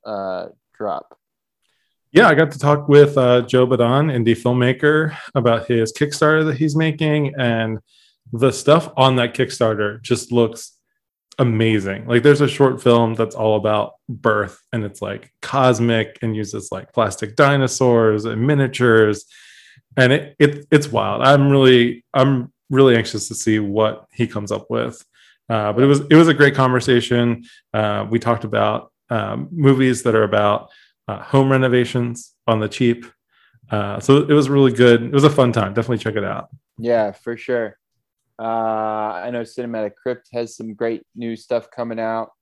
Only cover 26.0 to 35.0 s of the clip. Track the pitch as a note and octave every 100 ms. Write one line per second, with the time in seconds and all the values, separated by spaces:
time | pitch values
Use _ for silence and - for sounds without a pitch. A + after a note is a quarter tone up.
26 | C#3+ D#3 E3 C#3 C#3+ C#3 C3 B2+ A#2+ B2
27 | A#2 A#2+ A#2+ A#2 - _ _ G#2+ G#2+ G#2
28 | G#2 A#2 A#2 A#2 A2 G#2+ G#2 A2+ - _
29 | _ A2+ G#2 A2+ C#3+ E3+ C#3 C3 C3 B2
30 | B2 A2 G#2+ G#2 G#2 G#2 - _ _ _
31 | - G2+ - C3+ C3+ C3+ C3 B2 A#2+ B2+
32 | A#2+ A#2+ - _ - A2 G#2+ - B2 A#2+
33 | A#2 _ _ _ _ _ _ G#2+ G2+ G#2
34 | A#2+ C#3 C#3+ D3+ C#3+ C#3 C3+ A2+ B2 A#2